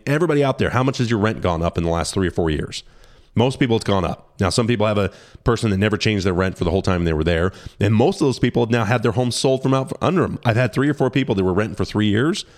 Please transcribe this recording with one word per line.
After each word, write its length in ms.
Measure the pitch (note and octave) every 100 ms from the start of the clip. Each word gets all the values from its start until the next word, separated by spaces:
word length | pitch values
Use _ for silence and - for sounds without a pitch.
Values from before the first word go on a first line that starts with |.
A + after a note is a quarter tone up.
| -
everybody 380 | D3+ E3 D3
out 160 | C#3 C3
there, 100 | F2
how 120 | A#2+
much 140 | C3 B2
has 100 | A#2
your 100 | A2+
rent 220 | G#2+ -
gone 220 | F#2 E2
up 140 | E2+ -
in 40 |
the 60 | E2+
last 240 | E2+ D#2+
three 140 | - F2+
or 40 |
four 200 | F2 E2
years? 320 | D2 - - - - - - -
Most 260 | - B2 C3
people, 160 | C3 A2+
it's 100 | -
gone 180 | G2
up. 300 | E2 - - -
Now, 100 | F#2+
some 160 | E2+ A2
people 220 | A2 G#2+
have 100 | G#2
a 140 | F#2+ - - -
person 260 | - A2+ A2+
that 80 | F#2+
never 180 | G#2+ G#2
changed 300 | A2+ G#2 F#2
their 80 |
rent 240 | F2 F#2 F2+
for 60 |
the 80 | F2
whole 100 | F#2
time 240 | F2+ F2+ E2+
they 80 |
were 100 | D#2
there. 280 | D#2+ E2 F2+ - - -
And 140 | G#2
most 220 | A2 C#3 G3
of 60 | C#3+
those 140 | A#2+
people 240 | B2 -
have 80 | A2+
now 120 | A#2+
had 200 | G#2 B2
their 80 | A#2
home 180 | A2 B2
sold 300 | - C#3 C3
from 140 | C3 C3+
out 140 | C3
from 100 | -
under 220 | B2+ F3+
'em. 160 | A#2+ -
I've 120 | - A2
had 180 | B2+
three 160 | - C#3+
or 60 | D3
four 160 | C3
people 240 | C#3 C3 G2+
that 80 |
were 100 | F#2
renting 220 | F2+ A2 -
for 100 | F#2+
three 220 | G#2 G#2+
years. 380 | G2+ C#3+ G#3 -